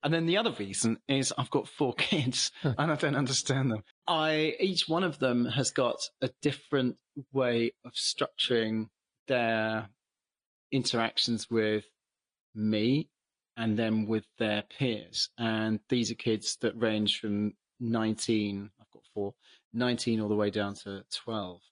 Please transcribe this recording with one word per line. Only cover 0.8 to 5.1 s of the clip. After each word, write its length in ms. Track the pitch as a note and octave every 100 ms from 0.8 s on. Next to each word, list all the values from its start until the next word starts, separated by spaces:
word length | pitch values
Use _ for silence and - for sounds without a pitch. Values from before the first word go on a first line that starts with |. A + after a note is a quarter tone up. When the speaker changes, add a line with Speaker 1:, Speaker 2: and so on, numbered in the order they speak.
| A2+ A2+ -
Speaker 1:
is 240 | C#3 C3 -
I've 140 | C3
got 160 | C#3+ A2
four 280 | - C#3
<laughs> 40 | -
kids 540 | - F3+ B2+ A#2+ - -
Speaker 2:
Huh. 120 | D3+ A#2
Speaker 1:
and 140 | D#3
I 20 |
don't 220 | G3+ D#3 C#3
understand 560 | C3+ C3 - C3+ C3
them. 100 | A2 - _ -
I, 480 | E3 D#3 D#3 D#3 -
each 280 | F#3+ F3+ -
one 140 | D#3+
of 160 | F#3